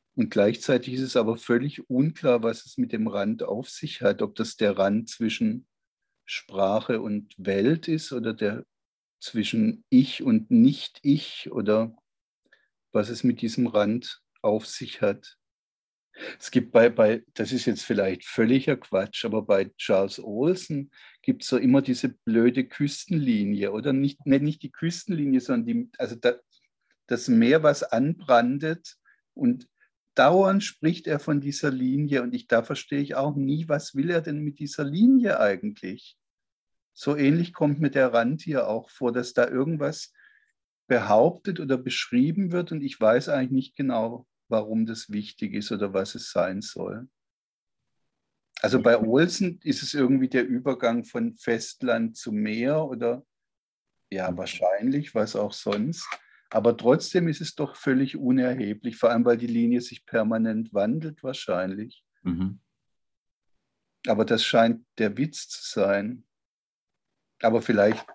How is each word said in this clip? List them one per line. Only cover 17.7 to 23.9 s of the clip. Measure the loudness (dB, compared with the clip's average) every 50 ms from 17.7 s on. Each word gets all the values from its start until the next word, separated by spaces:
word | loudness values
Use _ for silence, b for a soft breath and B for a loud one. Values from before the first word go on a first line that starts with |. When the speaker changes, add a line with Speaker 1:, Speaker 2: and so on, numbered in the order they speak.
| -2 -2 -4
Speaker 1:
vielleicht | -2 -2 0 0 0 -2 -4 -8
völliger | -6 -2 0 2 4 4 2 2 0 -2
Quatsch, | -4 -4 -2 -2 -2 -2 -2 -6 -8 -6
aber | -4 -4 -2 0
bei | 2 2 2 2 -2 -6 -8
Charles | -2 0 2 2 2 0 -4 -8
Olsen | -12 -8 -4 -2 0 0 -2 -2 -6 -6 -6 -6 -6 b b b b b b b
gibt's | _ -2 -2 -2 -2 -2
so | 0 2
immer | 4 4 4 4
diese | 4 2 -2 -2 -2 -4
blöde | -6 _ _ 0 2 4 4 4 4 2 -2 -4
Küstenlinie, | -4 -4 -4 -4 -4 -6 -6 -2 -2 0 2 2 2 2 0 0 -2 -2 -2 -4
oder? | -4 -4 -2 0